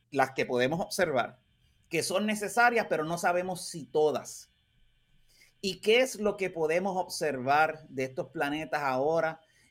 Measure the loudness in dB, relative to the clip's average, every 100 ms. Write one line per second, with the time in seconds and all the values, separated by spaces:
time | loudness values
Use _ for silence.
0 | _ 0 0 0 -2 0 2 0 -4 -2
1 | 0 2 0 -6 _ _ _ _ _ -4
2 | -2 0 0 -2 -2 2 4 4 0 -2
3 | -2 0 2 2 -2 -6 -10 -12 -4 2
4 | 2 2 -6 -16 -20 _ _ _ _ _
5 | _ _ _ _ _ _ -6 -2 2 4
6 | 2 0 -2 -2 -4 -2 0 0 0 -2
7 | -4 -4 -2 -2 2 4 4 -2 -10 -6
8 | -4 -6 -8 -4 -4 -4 -4 -2 0 0
9 | 2 2 0 -4 _ _ _